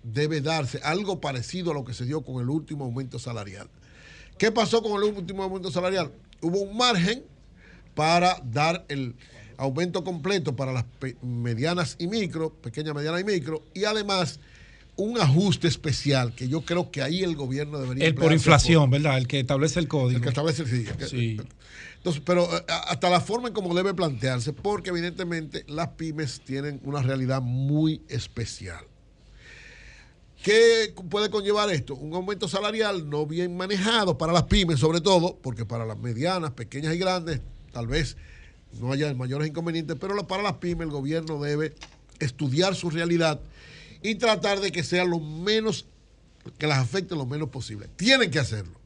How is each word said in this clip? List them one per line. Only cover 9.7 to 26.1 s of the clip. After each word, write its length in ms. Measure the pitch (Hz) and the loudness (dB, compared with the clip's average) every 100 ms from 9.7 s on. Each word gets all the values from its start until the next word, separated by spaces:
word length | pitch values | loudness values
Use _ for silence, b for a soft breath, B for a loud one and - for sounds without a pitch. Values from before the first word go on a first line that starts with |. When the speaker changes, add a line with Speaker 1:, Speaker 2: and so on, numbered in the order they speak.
| 135 180 180 | -2 -2 -2
Speaker 1:
completo 520 | 175 175 180 196 151 127 | -4 -6 -2 -2 -2 -4
para 160 | 131 | -2
las 100 | 127 | -2
pe-, 320 | 120 - 131 - | -4 -8 -10 -8
medianas 760 | 123 120 120 113 156 175 170 - | -8 -4 -4 -2 0 0 -2 -4
y 100 | 170 | -4
micro, 460 | 226 190 170 160 160 | -2 -2 -2 -6 -6
pequeñas, 380 | 120 131 156 | -10 -8 -6
medianas 280 | 147 151 175 | -4 -2 -2
y 20 | |
micro, 400 | 202 190 139 156 - | 0 -2 -2 -8 -8
y 120 | 185 208 | -4 -2
además 560 | 214 202 196 165 - b b b b b - | 0 0 0 0 -4 b b b b b -4
un 220 | 208 240 | -2 4
ajuste 480 | 156 151 202 131 170 | 6 6 6 4 2
especial 680 | - 156 123 143 135 120 - | 0 -2 0 2 2 2 -4
que 140 | 131 | -4
yo 120 | 156 | -4
creo 300 | - 175 170 | 0 -2 -2
que 100 | 139 | -4
ahí 220 | 135 175 | -2 0
el 120 | 185 156 | 0 -2
gobierno 440 | 131 135 147 147 | -4 -4 -4 -4
debería 260 | 131 127 160 | -4 2 2
Speaker 2:
El 100 | 127 | 4
por 180 | 165 | 6
Speaker 1:
emplearse 100 | 160 | 6
Speaker 2:
inflación, 460 | - 147 - 165 139 | 10 8 10 8 8
Speaker 1:
por 100 | 139 | 6
Speaker 2:
¿verdad? 180 | 147 131 | 4 2
El 100 | 127 | 0
que 120 | 143 | -2
establece 400 | 123 139 156 170 | 0 2 2 2
el 80 | 151 | 0
código. 300 | 151 127 123 | 2 2 2
Speaker 1:
El 40 | |
que 80 | 120 | 0
establece, 360 | 123 160 165 139 | 0 0 0 -2
sí, 200 | 123 107 | -2 -4
el 100 | - | -6
que 100 | 135 | -6
Speaker 2:
Sí. 300 | 127 117 110 - - B B B B | -2 -2 -2 -8 -18 B B B B
Speaker 1:
entonces, 240 | 185 147 - | -4 -4 2
pero, 200 | 180 175 170 | 2 2 -2
eh, 60 | - | -2
a-, 240 | 165 - | -4 -2
hasta 160 | 175 180 | 0 4
la 80 | 175 | 4
forma 280 | 175 226 247 | 2 -4 -2
en 60 | |
cómo 220 | 214 185 175 | -4 0 0
debe 180 | 190 | 0
plantearse, 600 | 180 165 123 131 127 117 | 0 -2 0 -2 -2 -4
porque 360 | - 202 202 185 | -4 -4 -2 -4
evidentemente 760 | 175 175 170 175 170 151 - - | -4 -4 -6 -6 -6 -6 -12 -10
las 220 | 151 170 | -6 -6
pymes 520 | - 165 | -6 -8